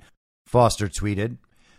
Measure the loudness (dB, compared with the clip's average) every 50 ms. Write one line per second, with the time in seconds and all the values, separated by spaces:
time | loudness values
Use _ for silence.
0 | -14 _ _ _ _ _ _ _ _ _ 2 4 4 4 2 0 -4 -6 -6 -6
1 | -4 -4 -2 -2 -4 -6 -6 -10 _ _ _ _ _ _ _